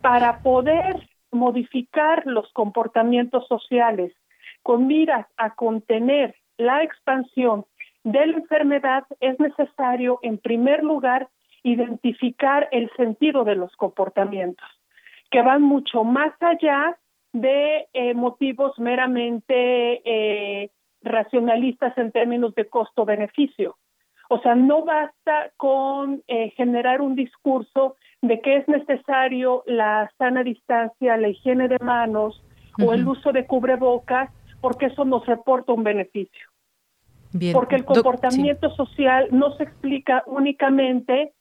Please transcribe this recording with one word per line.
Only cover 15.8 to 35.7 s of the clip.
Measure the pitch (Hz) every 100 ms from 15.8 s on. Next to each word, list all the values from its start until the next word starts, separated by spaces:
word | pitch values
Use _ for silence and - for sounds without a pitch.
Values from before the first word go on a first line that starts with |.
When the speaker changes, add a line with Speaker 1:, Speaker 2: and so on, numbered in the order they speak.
| - 240
Speaker 1:
más | 220 254 302 -
allá | 339 330 311 277 311 339 _ _ _
de, | 240 262 277 294 302 -
eh, | 254 240
motivos | 240 240 240 269 247 277 277
meramente, | 233 247 254 247 240 233 - 254 247 247 240 240
eh, | 226 220 214 208 202 202 202 _ _ _
racionalistas | 220 226 214 254 233 226 254 247 254 254
en | 226
términos | 226 233 240 233
de | 214 214
costo-beneficio. | 240 214 - 214 208 208 - 285 - 190 - _ _ _ _ _
O | 233
sea, | 240
no | 240 269 294
basta | 320 311 302 _ - 302 302 _
con, | 277 269 269 277 277 277 -
eh, | 240 220 -
generar | 247 240 247 262
un | 285 262
discurso | 254 _ 285 262 - - 269 269 _ _
de | 240 226
que | 277 277
es | 277
necesario | 294 294 277 - 269 262 254 254 254 -
la | 240 214 214 208 _
sana | 254 254
distancia, | 247 226 _ 240 226 - 254 226
la | 214
higiene | 196 262 254 254
de | 254
manos | 247 240 233 214 214 214 _ _ - -
o | 202
el | 233
Speaker 2:
Ujú. | -
Speaker 1:
uso | 269 294
de | 262 247
cubrebocas, | 262 254 254 254 240 - 254 269 - - -
porque | 262 254 269
eso | 269
nos | 269 247 233
reporta | 233 247 254 247